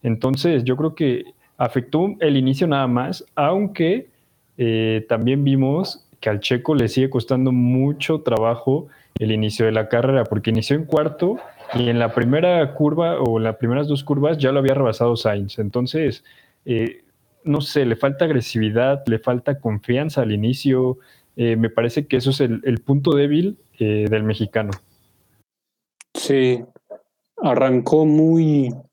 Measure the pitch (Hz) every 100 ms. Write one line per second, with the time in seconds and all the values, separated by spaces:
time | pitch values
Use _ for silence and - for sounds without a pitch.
0 | 123 110 127 135 175 151 120 127 156 156
1 | 151 123 - - _ _ 123 135 123 -
2 | 190 202 165 139 131 135 175 139 131 123
3 | 131 185 - - 147 190 208 202 165 214
4 | 262 _ _ _ _ - 120 110 110 110
5 | 107 113 117 139 139 135 135 147 185 -
6 | _ _ - 104 - 123 123 151 113 -
7 | 135 131 110 127 131 127 123 127 135 151
8 | - 156 156 113 113 117 - 139 - -
9 | _ - 107 110 107 104 110 110 110 120
10 | 131 135 113 107 107 113 110 147 156 156
11 | 147 147 175 240 - - - 120 120 120
12 | 117 113 117 143 175 175 139 139 147 151
13 | 170 170 127 113 110 110 117 127 147 139
14 | 139 139 143 160 131 139 135 135 131 110
15 | 120 117 - 104 98 - 104 123 123 156
16 | 151 113 _ _ _ _ - 113 113 -
17 | _ _ _ _ 160 147 143 151 131 113
18 | 139 139 170 139 113 117 107 110 127 139
19 | 139 110 - 123 131 139 117 104 - 123
20 | 156 147 117 104 110 135 139 131 127 127
21 | _ _ _ - 117 113 113 - 117 131
22 | 147 131 127 135 131 113 131 117 - 139
23 | 143 143 143 147 185 214 _ _ 110 107
24 | 107 107 107 107 107 113 107 95 _ _
25 | _ _ _ _ _ _ _ _ _ _
26 | - - - 139 127 123 117 _ _ -
27 | _ _ _ - 156 123 131 127 117 156
28 | 156 151 160 165 160 147 127 131 -